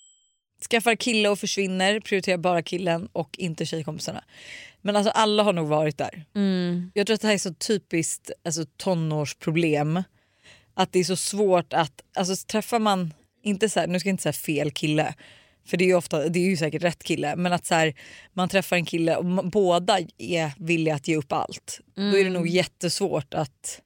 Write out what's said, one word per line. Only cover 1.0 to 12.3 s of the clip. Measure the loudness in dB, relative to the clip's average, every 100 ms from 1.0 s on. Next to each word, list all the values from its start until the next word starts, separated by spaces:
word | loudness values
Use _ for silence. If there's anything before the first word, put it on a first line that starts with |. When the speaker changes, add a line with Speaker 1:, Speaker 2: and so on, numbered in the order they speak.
| 0 2 2
Speaker 1:
och | 0
försvinner, | -2 -2 -2 0 0 0
prioriterar | -2 -2 0 0
bara | 2 0
killen | 0 -4 -2 -2 -4
och | -8 -8 -6
inte | -6 -4 -6
tjejkompisarna. | -6 -8 -8 -8 -10 -14 -20 -20 -18 -20 _
Men | -2 2
alltså, | 2
alla | 4 4 4
har | 4
nog | 2 2
varit | 2 2 -2
där. | -6 -8 -8 -2
Speaker 2:
Mm. | 0 2 0 -2 -2
Speaker 1:
Jag | -2 0
tror | 0
att |
det | 2
här |
är | 0
så | -2
typiskt, | -6 -2 -2 0 -2 -2 -6 -10 -10 -6
alltså, | -6 -6 -6
tonårsproblem. | -2 0 0 -2 -4 -4 -2 0 2 2 2 0 -4 _ _ _ -20 -20 _
Att | -2 2
det | 2
är |
så | 2 0
svårt | -2 0 4 4 2
att, | 0 -2 -4 -8 -4
alltså, | -2